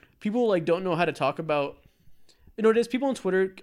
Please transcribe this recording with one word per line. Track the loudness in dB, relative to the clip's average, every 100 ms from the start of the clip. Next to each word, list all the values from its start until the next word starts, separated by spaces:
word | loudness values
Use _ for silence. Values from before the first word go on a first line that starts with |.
| -20 _
People, | -4 0 2
like, | 2
don't | 2 0
know | 0
how | 0
to | 0
talk | 0 -2 -2
about, | -2 -2 -2 -8 _ _ -20 -20 -20 _ -18 0
you |
know | 2
what | 4
it |
is? | 2
People | 0 -2
on |
Twitter | -2 -2 0 0 -4